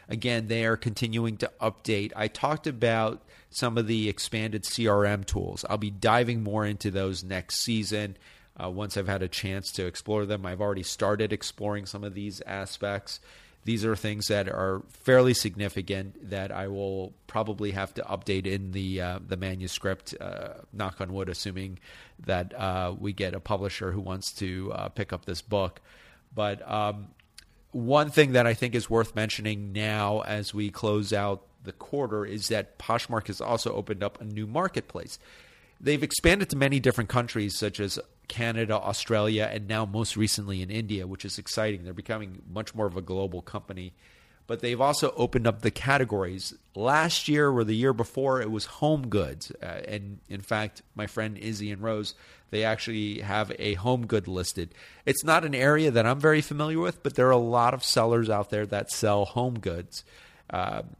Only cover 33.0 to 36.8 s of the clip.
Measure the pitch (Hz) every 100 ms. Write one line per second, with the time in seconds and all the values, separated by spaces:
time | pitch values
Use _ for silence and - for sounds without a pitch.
33 | - 113 104 92 - 117 - 101 104 98
34 | 101 - 107 107 107 143 190 123 - -
35 | - - - - - - _ - 139 147
36 | 151 - 165 202 190 139 139 139